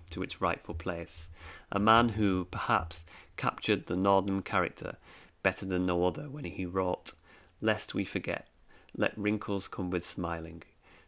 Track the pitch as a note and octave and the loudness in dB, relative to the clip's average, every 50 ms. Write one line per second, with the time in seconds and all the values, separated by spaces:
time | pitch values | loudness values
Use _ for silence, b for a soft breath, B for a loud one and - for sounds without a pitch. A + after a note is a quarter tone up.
0 | - - - - F#2 - - - G2 F2 - - - - E2 E2 - F#2 F2 E2+ | -12 -10 -6 -6 -6 -6 -4 0 0 0 0 -2 -4 -8 -10 -6 -4 -4 -4 -4
1 | E2 - - - - - B B B B B B B B - G2+ G#2 A2 A2 A#2 | -6 -8 -12 -14 -16 -16 B B B B B B B B 0 4 6 8 8 8
2 | A#2+ A#2 G2+ G#2+ G#2+ G2 F#2+ F2+ F2+ - - - - - A#2 G2 E2+ E2 - - | 6 4 4 2 4 4 4 2 0 -2 -6 -4 0 0 2 0 0 -2 -8 -14
3 | B B B B B B - - B2+ B2 - - - - G#2 F2+ - - F2+ F#2 | B B B B B B -10 -4 -2 -2 -2 -2 0 0 0 0 0 -2 0 2
4 | F#2+ G2 G2 G2 F#2+ G2+ F#2+ G2 - - - F#2+ F2 - - - - - - B | 4 6 6 6 4 2 0 -2 -2 0 0 2 2 0 -2 -6 -8 -10 -10 B
5 | B B B B B B B _ - F#2+ F#2 - G2 F#2+ F#2 F2+ F#2 F2+ F2 F2 | B B B B B B B _ 0 0 0 0 -2 0 0 2 2 2 2 4
6 | F2+ F#2 F2 D3+ D3+ C#3+ C3 D3+ C#3 E2+ - F#2+ F#2 F2 F2+ F#2+ F#2 F#2 - - | 2 2 2 -2 -6 -8 -8 -8 -8 -8 -6 -6 -6 -2 0 0 0 0 -2 -2
7 | - - - B B B B B B B B _ G#2+ A2 G#2 - - - - G#2+ | -6 -10 -14 B B B B B B B B _ 0 0 0 0 -2 -6 -4 -4
8 | G2+ - - G2 - - - - - _ _ _ _ b b b b b - - | -4 -4 -4 -4 -4 -4 -4 -6 -8 _ _ _ _ b b b b b -4 -2
9 | A2 - - A2 G2 G#2 G#2+ G#2 - - G2+ G2 - - - - F#2 F2+ F#2 F2 | -2 -2 0 0 0 0 0 0 0 -2 -2 -4 -4 -6 -6 -6 -4 -2 -2 -2
10 | - - - F#2 F2 E2+ E2+ E2 E2 E2 E2 E2 - - _ b b b b b | -4 -6 -6 -6 -4 -4 -4 -6 -6 -10 -12 -14 -16 -20 _ b b b b b
11 | b | b